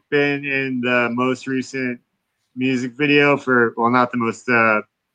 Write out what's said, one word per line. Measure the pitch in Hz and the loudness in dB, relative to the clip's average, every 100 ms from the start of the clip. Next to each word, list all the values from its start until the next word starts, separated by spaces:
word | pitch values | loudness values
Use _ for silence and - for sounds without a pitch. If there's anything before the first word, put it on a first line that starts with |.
| - | -2
been | 147 143 139 | 0 0 -2
in | 143 135 135 127 | -4 -4 -4 -2
the | 123 123 120 | 0 0 0
most | 120 127 127 - | 0 -2 -2 -4
recent | 131 123 135 127 123 _ _ _ _ _ | -6 -6 -6 -6 -8 _ _ _ _ _
music | 123 131 127 127 | -6 -2 -2 -4
video | 120 147 147 143 139 | -2 2 4 4 2
for, | 127 123 113 117 | 2 2 2 0
well, | 117 | 0
not | 123 123 | 2 0
the | 123 | -2
most, | 113 107 - | -4 -4 0
uh, | 120 113 107 104 _ _ | 2 2 0 -4 _ _